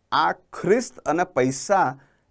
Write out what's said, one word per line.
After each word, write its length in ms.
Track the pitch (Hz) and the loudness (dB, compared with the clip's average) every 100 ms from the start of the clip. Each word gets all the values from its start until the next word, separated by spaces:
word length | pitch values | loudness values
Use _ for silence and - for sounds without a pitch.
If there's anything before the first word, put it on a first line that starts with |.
| - | -6
આ 200 | 135 165 | -2 0
ખ્રિસ્ત 680 | 180 _ - 175 226 240 - | -2 _ -8 0 0 0 -8
અને 260 | - 160 | -4 -2
પૈસા 760 | 180 - 127 135 - 196 147 135 _ _ _ | -2 0 0 -2 0 2 0 -2 _ _ _